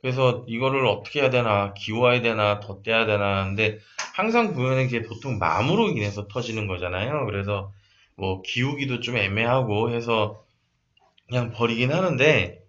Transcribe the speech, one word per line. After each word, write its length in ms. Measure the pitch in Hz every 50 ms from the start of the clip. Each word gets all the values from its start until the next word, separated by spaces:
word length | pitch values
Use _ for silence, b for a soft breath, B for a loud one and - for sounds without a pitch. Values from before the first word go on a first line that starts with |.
그래서 420 | - 127 127 131 131 127 117 - - 117
이거를 380 | 113 113 131 135 135 139 131 117
어떻게 340 | 101 - - - - 147
해야 80 | 139 127
되나, 440 | 127 123 120 113 104 101 101 98 98
기워야 480 | - - - 107 113 123 123 123 123
되나, 380 | 117 117 113 110 104 104 104 101
덧대야 460 | 104 - 98 98 - 110 113 113 113
되나 360 | 107 107 104 101 101 98 98
하는데, 380 | 98 98 98 101 110 101 107 B B B B B - - -
항상 400 | - 196 220 226 240 233 208 165
보면은 320 | 131 123 131 131 131 131
이게 160 | 127 120 117
보통 380 | 113 - - 107 - 135 120 101
마모로 500 | 90 80 80 92 113 143 180 220 226 202
인해서 380 | 160 120 104 101 98 101 98 -
터지는 400 | - 127 117 113 110 110 107 98
거잖아요. 580 | 92 90 90 90 90 92 101 127 147 151 131
그래서 460 | 110 95 98 98 101 104 98 95 98 b b b b b b b b b
뭐 260 | - 95 95 95 92
기우기도 580 | - - - 120 123 139 143 139 139 131 123 117
좀 180 | - 120 123 117
애매하고 760 | 98 95 98 107 113 120 123 131 131 113 104 104 113 120
해서 520 | 117 117 117 117 117 110 107 104 - - _ _ _ _ _ _ _ _ _ _ _ _ _ _ _ _ _ _
그냥 240 | 123 123 120 110
버리긴 400 | 107 101 120 117 117 113 123 127
하는데 680 | 147 175 190 180 147 120 135 151 151 113 90 87 - - -